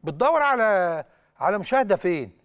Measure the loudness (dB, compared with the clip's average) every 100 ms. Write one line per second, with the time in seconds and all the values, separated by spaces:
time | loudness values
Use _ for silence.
0 | -10 -2 0 2 2 2 2 2 0 -4
1 | -10 _ _ _ -2 -2 0 0 2 0
2 | 0 -4 -6 _